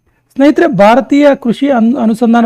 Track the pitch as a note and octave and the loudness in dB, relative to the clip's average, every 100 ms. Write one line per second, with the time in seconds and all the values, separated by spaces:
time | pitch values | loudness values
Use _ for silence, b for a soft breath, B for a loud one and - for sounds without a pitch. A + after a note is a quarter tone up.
0 | _ _ _ - C#4+ - E4+ F#3+ G3+ B3 | _ _ _ 0 0 2 -2 2 2 2
1 | - C#4+ C#4+ C#4 B3 G3+ C#4 B3 A3+ C4 | 0 0 0 0 -4 -4 -2 0 -2 -2
2 | A3+ A3+ A#3 A#3 | -4 -2 0 0